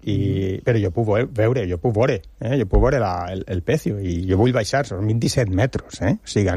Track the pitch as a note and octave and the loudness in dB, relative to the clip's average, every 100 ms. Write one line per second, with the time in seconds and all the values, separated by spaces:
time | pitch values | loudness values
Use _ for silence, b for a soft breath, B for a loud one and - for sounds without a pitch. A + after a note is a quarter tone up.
0 | - G2 - G2 F#2+ G2 - A2+ G2 A#2 | -4 -2 0 0 -2 -2 0 2 0 0
1 | A2 G#2 B2+ A2+ A2 B2+ F2+ F2 B2+ G#2 | 0 0 0 0 0 0 -2 -2 0 2
2 | C3+ A2+ - - A2 C#3 G2+ G#2 A#2+ C#3 | 2 0 -6 -10 -4 -2 2 4 4 2
3 | G2+ F2 F2 F#2+ - F#2 - D#3 - G#2 | 0 -2 -4 -6 -4 -4 -2 -2 -2 -4
4 | F#2 E2+ F#2 F#2+ B2 B2 G#2 C3+ - - | -4 -2 0 4 4 2 0 -2 -2 -4
5 | G#2+ A#2 C3 - A2 F#2 C3 - - - | -2 0 0 0 0 2 0 -2 -10 -4
6 | F2 A3 - G#2+ F#2+ | -2 -2 -2 0 2